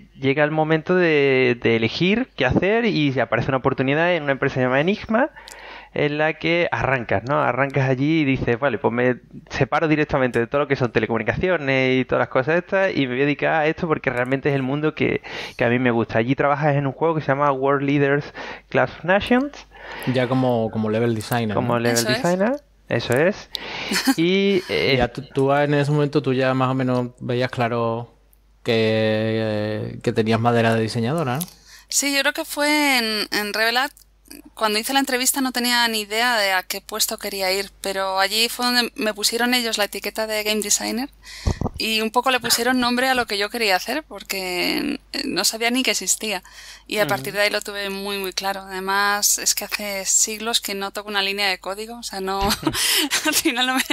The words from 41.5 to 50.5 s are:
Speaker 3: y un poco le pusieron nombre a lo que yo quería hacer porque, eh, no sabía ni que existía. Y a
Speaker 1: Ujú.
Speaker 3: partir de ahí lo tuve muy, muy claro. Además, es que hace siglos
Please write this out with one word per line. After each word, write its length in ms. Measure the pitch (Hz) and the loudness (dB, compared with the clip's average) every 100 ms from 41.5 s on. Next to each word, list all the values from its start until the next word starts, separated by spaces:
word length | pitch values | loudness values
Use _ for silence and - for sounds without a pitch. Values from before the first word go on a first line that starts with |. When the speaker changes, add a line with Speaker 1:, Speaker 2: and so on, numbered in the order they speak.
| - - - | -2 -6 -4
Speaker 3:
y 220 | 214 220 | -2 0
un 100 | 220 | 0
poco 220 | 247 262 | 0 2
le 80 | 247 | 0
pusieron 400 | 233 233 233 254 | 2 2 2 2
nombre 280 | 240 247 262 | 2 2 2
a 60 | |
lo 120 | 254 233 | 0 0
que 120 | 202 | -2
yo 120 | 208 | -2
quería 260 | 240 214 185 | 0 2 2
hacer 260 | - 294 | 0 -6
porque, 960 | - 202 - 190 185 180 - - - - _ | -6 -12 -8 -6 -4 -2 -2 -2 -4 -6 _
eh, 100 | - - | -8 -6
no 180 | 175 | -2
sabía 260 | 208 226 233 | -2 -2 -2
ni 140 | 254 | 0
que 80 | 247 | 0
existía. 500 | 208 185 - 220 185 - - - - - | -2 -2 -2 -4 -6 -10 -20 -20 -20 -6
Y 100 | 208 | -2
a 40 | |
Speaker 1:
Ujú. 80 | 208 | 0
Speaker 3:
partir 240 | 196 208 | 0 -4
de 80 | 196 | 0
ahí 80 | 208 | 0
lo 100 | 208 | 0
tuve 280 | 214 202 202 | -4 -8 -6
muy, 300 | 196 202 202 | -6 -6 -6
muy 140 | 185 | -6
claro. 300 | - 196 196 | -6 -6 -6
Además, 760 | 190 190 190 196 202 208 208 - | -8 -6 -2 0 0 2 0 0
es 160 | - | -2
que 100 | - | -2
hace 400 | 202 - 208 196 | -4 -6 -6 -6
siglos 560 | 185 - - 214 220 | -2 0 0 -2 -2